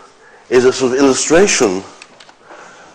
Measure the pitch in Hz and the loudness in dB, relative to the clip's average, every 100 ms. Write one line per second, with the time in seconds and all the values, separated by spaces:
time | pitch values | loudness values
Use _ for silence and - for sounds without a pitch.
0 | - _ _ - - 123 127 127 127 131 | -20 _ _ -20 -4 0 0 0 -2 0
1 | 139 127 - 165 202 - 113 92 - - | 0 0 0 2 2 0 -2 -4 -10 -20
2 | - - - _ - - - - - | -20 -20 -20 _ -20 -20 -20 -20 -20